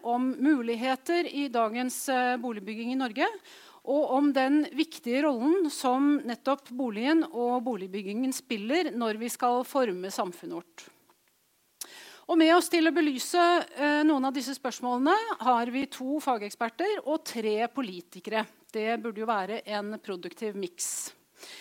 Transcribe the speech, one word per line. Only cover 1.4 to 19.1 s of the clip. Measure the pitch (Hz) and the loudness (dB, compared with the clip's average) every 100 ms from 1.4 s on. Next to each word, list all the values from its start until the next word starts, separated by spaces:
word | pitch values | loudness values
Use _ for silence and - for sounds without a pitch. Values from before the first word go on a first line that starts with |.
| 285 | -2
dagens, | 240 226 233 254 - - | 0 0 0 -4 -4 -2
eh, | 254 247 247 | 2 2 0
boligbygging | 240 214 190 220 233 | -4 -6 -8 -6 -4
i | 262 | -2
Norge, | 262 214 359 427 - - - - | -2 0 -2 -2 -12 -20 -20 -12
og | - 285 302 | -2 0 2
om | 254 294 | 4 4
den | 269 262 294 294 | 4 4 4 2
viktige | 254 311 - - 247 | -2 -4 -4 -4 0
rollen | 302 254 262 370 320 | 2 2 2 2 2
som | - 254 254 285 294 | 0 0 2 4 2
nettopp | 233 226 - 277 - | 0 -4 -2 -2 -4
boligen | 247 262 208 247 320 302 | -6 -4 -2 2 2 2
og | 190 240 247 | -2 0 0
boligbyggingen | 240 214 190 190 196 208 262 | -2 -4 -6 -8 -6 -4 -2
spiller | 262 - 226 208 311 330 | -4 -6 -6 -2 0 0
når | 240 233 214 | -2 -2 -2
vi | 233 | -6
skal | - 247 247 | -2 0 0
forme | 254 285 240 180 185 | 0 0 0 -2 -6
samfunnet | - 196 175 175 170 | -4 -4 -6 -10 -10
vårt. | - - - _ _ _ _ _ _ _ _ _ - - - - - | -12 -18 -20 _ _ _ _ _ _ _ _ _ -18 -16 -20 -14 0
Og | 330 | 6
med | 320 349 | 8 8
oss | 339 | 6
til | 349 320 | 4 4
å | |
belyse, | 302 302 262 - 349 | 4 2 0 0 4
eh, | 349 349 - - 294 294 | 4 4 0 -2 0 4
noen | 311 294 262 | 4 4 2
av | |
disse | 269 247 269 | -2 -6 -6
spørsmålene | 262 - 247 247 269 403 453 403 233 | -6 -6 -2 2 4 4 2 -2 2
har | 240 240 | 2 2
vi | 247 277 | -2 -4
to | - 262 302 | -6 -4 -2
fageksperter | 285 240 202 - 233 - 370 403 | 0 -2 -4 -6 -6 -2 -2 -2
og | - 311 | -2 -4
tre | - 233 220 214 233 | -4 -4 -2 0 0
politikere. | - 240 180 - 185 190 220 214 _ _ | -4 -6 -8 -14 -16 -4 -2 -2 _ _
Det | 220 214 233 | -4 -2 -2
burde | 226 | -4